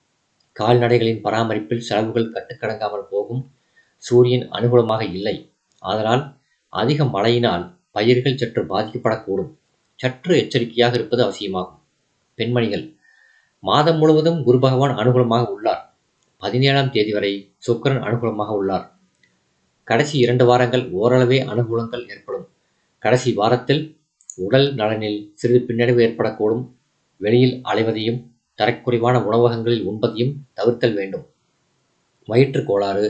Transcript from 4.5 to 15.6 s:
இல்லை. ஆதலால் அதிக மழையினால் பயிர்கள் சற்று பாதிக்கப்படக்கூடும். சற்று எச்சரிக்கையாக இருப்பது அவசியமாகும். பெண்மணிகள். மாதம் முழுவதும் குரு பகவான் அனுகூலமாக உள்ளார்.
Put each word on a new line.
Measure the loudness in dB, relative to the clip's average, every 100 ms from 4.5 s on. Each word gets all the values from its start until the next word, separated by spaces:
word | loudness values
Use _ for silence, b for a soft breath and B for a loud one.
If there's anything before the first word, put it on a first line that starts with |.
| -2 2 4 2 0
இல்லை. | -4 -6 -6 -6 -10 _ _ _
ஆதலால் | -6 -4 0 -2 -2 -12 _ _ _
அதிக | -4 -2 0 0
மழையினால் | 0 0 2 2 0 -6 -16 _
பயிர்கள் | -2 2 4 2 0
சற்று | -4 -4
பாதிக்கப்படக்கூடும். | -4 -4 -4 -4 -4 -4 -4 -6 -6 -12 _ _ _ -8
சற்று | -8 -4 0 0
எச்சரிக்கையாக | 2 -2 -2 0 2 0
இருப்பது | -2 0
அவசியமாகும். | 0 -4 -6 -6 -8 -12 _ _ _ _ _ -8
பெண்மணிகள். | -4 -2 -2 -4 -8 -18 b b b b b b
மாதம் | 0 2 2 4
முழுவதும் | 4 4 2 2
குரு | 2 4
பகவான் | 4 2 0 0
அனுகூலமாக | 2 4 4 2 0
உள்ளார். | -2